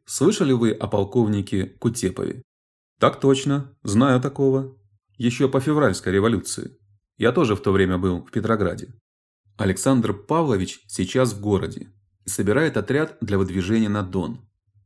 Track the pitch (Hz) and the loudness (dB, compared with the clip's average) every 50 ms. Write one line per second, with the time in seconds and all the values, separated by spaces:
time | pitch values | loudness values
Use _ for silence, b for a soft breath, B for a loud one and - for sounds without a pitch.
0 | _ - - - 135 196 214 - 175 135 131 117 117 110 107 - - 98 - 101 | _ -10 -4 2 2 2 2 2 0 0 2 2 2 0 0 -2 -4 -2 0 -2
1 | 98 98 - 123 113 107 104 101 95 - 101 95 92 - - - - 113 104 - | -2 0 0 0 2 2 0 -2 -2 -2 -2 -4 -4 -4 -8 -4 -4 -4 -2 -2
2 | 95 90 - - - - - 127 - _ _ _ _ _ _ _ _ _ _ - | -4 -4 -4 -4 -8 -8 -8 -12 -16 _ _ _ _ _ _ _ _ _ _ 0
3 | 117 - - - - 135 135 135 - 143 139 143 135 - - _ - 107 98 113 | 0 0 0 2 2 2 2 2 2 -2 -2 -2 -4 -8 -16 _ -4 0 2 4
4 | 135 139 127 123 127 139 - 143 135 135 131 131 131 131 - _ _ _ _ _ | 4 4 4 2 0 -2 -2 0 0 2 2 0 -2 -6 -12 _ _ _ _ _
5 | _ _ _ - 117 120 123 - 139 131 139 135 131 156 151 151 143 104 92 - | _ _ _ -4 -4 -2 0 0 0 2 2 0 0 2 2 2 2 2 2 0
6 | - 92 92 98 104 117 117 120 - - - - - - - _ _ _ _ _ | -2 0 0 2 2 2 0 0 -4 -6 -10 -10 -10 -12 -14 _ _ _ _ _
7 | _ _ _ - 110 117 123 185 147 107 101 - - 101 95 98 95 90 92 87 | _ _ _ 0 0 2 4 4 2 2 2 0 2 2 4 4 4 2 2 0
8 | 92 92 90 87 - - - 117 101 110 113 104 101 85 73 - - - - _ | 0 0 -2 -2 -6 -6 -6 -4 -2 0 0 0 0 -2 -2 -6 -14 -16 -20 _
9 | _ _ _ _ _ _ _ _ _ _ _ - 110 98 90 - - 139 135 123 | _ _ _ _ _ _ _ _ _ _ _ -2 -2 -2 0 0 0 2 2 2
10 | 107 101 98 - - - 151 165 165 139 110 92 90 - - - _ - - - | 2 0 -4 -6 -4 -2 0 0 2 2 0 0 -2 -4 -8 -14 _ -12 -4 -4
11 | 95 - - 127 131 127 98 101 101 104 98 90 - - - - - - _ _ | -4 -2 2 0 2 0 0 -4 0 0 0 0 0 -4 -8 -12 -16 -18 _ _
12 | _ _ _ _ - - - - 95 101 107 143 160 147 - 110 104 - 127 147 | _ _ _ _ -10 -8 -4 -2 0 2 2 2 2 2 0 -2 -2 0 0 0
13 | 160 - - - 117 98 101 95 95 90 90 95 87 95 113 113 110 104 101 104 | 0 -2 -6 -10 -4 -2 0 0 0 0 -2 -4 0 0 2 2 2 0 0 -2
14 | 98 90 90 92 82 78 - - - _ _ _ _ _ _ _ _ | -4 -4 -4 -4 -4 -4 -8 -12 -16 _ _ _ _ _ _ _ _